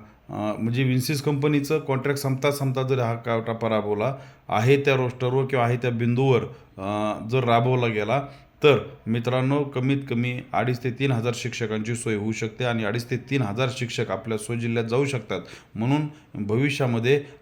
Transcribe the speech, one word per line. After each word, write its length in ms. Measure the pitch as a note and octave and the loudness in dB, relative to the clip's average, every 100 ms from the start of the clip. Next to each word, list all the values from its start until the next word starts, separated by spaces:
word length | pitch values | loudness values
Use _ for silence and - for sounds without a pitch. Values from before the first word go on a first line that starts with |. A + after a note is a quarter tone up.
| - - - | -8 -20 -12
अ, 220 | G2 G#2+ G#2 | -6 -4 -2
म्हणजे 240 | A2+ A#2+ | -2 0
विन्सिस 400 | C3+ B2+ B2 D3 | 2 2 0 0
कंपनीचं 560 | D3+ C#3+ D3+ D3 C#3 D#3 | 0 2 2 2 2 -2
कॉन्ट्रॅक्ट 420 | D3 C3 C#3+ C#3 | 0 0 0 0
संपता 300 | C3+ C3 D3 | 0 0 0
संपता 320 | C#3+ C3+ C3 | 0 -2 0
जर 160 | B2+ C3 | 0 0
हा 160 | A#2 | 0
का 260 | A#2 A#2+ A2+ A2 | -2 -2 -2 -2
टप्पा 220 | A2 A2+ | -2 0
राबवला 460 | G#2+ G#2 G#2 A#2+ C#3 - - - | 0 0 0 0 -2 -10 -16 -2
आहे 280 | G#2+ A#2+ C#3+ | 2 6 4
त्या 180 | C#3 | 4
रोस्टरवर 500 | C3 B2 - B2+ C3 | 2 0 -2 0 0
किंवा 200 | C3 C3+ | 0 2
आहे 120 | A#2 B2 | 2 2
त्या 140 | B2 | 0
बिंदूवर, 500 | A#2 A#2+ B2 C3+ A#2+ G2+ - - - | 0 0 2 4 4 2 -10 -20 -10
अ, 500 | F#2+ G#2 G#2+ G2+ A2 | -4 -2 -2 -4 -2
जर 160 | B2+ | 0
राबवला 420 | A#2+ A#2 B2 B2+ A#2+ | 4 4 4 2 2
गेला 360 | G#2+ G#2 C3 C#3 - - - | 0 0 0 -2 -12 -20 4
तर 140 | D3+ A#2+ - - - | 6 6 2 -8 -4
मित्रांनो 580 | A#2+ A#2+ B2+ C3 C#3+ | -2 0 0 2 0
कमीत 340 | C#3 C3 B2+ C#3 C3+ | -2 -2 0 0 -2
कमी 300 | A#2 B2 B2 - | -2 -2 -4 -4
अडीच 320 | F#2+ B2 B2 | -2 0 -2
ते 60 | C3 | -4
तीन 220 | A2+ C3+ | -2 0
हजार 200 | B2 A#2+ | 0 0
शिक्षकांची 600 | A#2 A#2+ - A2 A2 G#2+ | -2 -4 -6 -4 -4 -4
सोय 200 | A#2 A#2 | -4 -2
होऊ 180 | G#2+ G#2+ | -2 -2
शकते 320 | A2 A2 - | -2 -4 -4
आणि 200 | B2+ A#2 | -2 -2
अडीच 260 | G#2+ A#2 A#2 | 0 -2 -2
ते 60 | B2 | -6
तीन 260 | - C#3 | -2 0
हजार 260 | G#2+ G#2+ C3 A#2 | 0 0 -2 -2
शिक्षक 320 | A#2 - A2 | -4 -4 -2
आपल्या 280 | G2 A2+ A2 | -4 -2 -4
स्वजिल्ह्यात 460 | - A#2+ A#2 A#2 | -4 -4 -2 -2
जाऊ 200 | A2+ A#2+ | 0 0
शकतात. 360 | C#3+ C3 - F#2+ E2+ - - | 0 -2 -4 -6 -8 -16 -12
म्हणून 320 | - A#2 D3 D3+ - - | -4 0 0 0 -8 -14
भविष्यामध्ये 920 | - G#2 A2+ C#3+ C#3 C3 A#2 A#2 C#3+ C#3+ - | -8 -2 0 0 0 0 0 2 2 0 -8